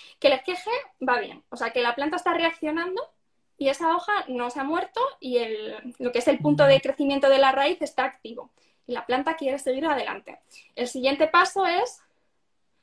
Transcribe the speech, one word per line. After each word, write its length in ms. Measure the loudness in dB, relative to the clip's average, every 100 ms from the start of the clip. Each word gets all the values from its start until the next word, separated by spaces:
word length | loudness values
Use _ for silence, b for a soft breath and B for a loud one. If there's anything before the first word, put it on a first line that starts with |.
| B B
que 80 | 2
el 60 |
esqueje 380 | 2 0 -6 -4 -6 -6 _ -2
va 120 | -2
bien, 240 | -2 -12 _
o 60 | -8
sea, 140 | -4
que 100 | 0
la 120 | 0 0
planta 200 | -2 -2
está 160 | 0
reaccionando 680 | 0 0 -2 -4 -4 -4 -6 -10 _ _ _ _ _
y 120 | -2
esa 260 | 0 0 0
hoja 160 | 0 -4 -2
no 220 | -6 -6
se 100 | -6
ha 40 |
muerto 360 | -4 -4 -4 -4 -4 -4
y 180 | -2 -2
el, 580 | -2 -6 -8 -12 -14 -8
lo 120 | -2
que 80 | 0
es 80 | 2
el 120 | 2
punto 260 | 2 4 6
de 160 | 6
crecimiento 480 | 4 -2 -2 2 4
de 80 | 6
la 120 | 6
raíz 300 | 4 0 -2
está 220 | -4 -2 -4
activo. 460 | -6 -16 -16 -18 _ _ _ -10
Y 60 |
la 120 | -8 -2
planta 300 | 0 0 -2
quiere 240 | -4 -2
seguir 260 | -2 -2 0
adelante. 540 | -2 -4 -8 -14 -20 _ b b -6
El 120 | -6
siguiente 400 | -2 0 2 4
paso 380 | 6 4 2 0
es 340 | 0 -2 -6 _ _ _ _ _ _ _ _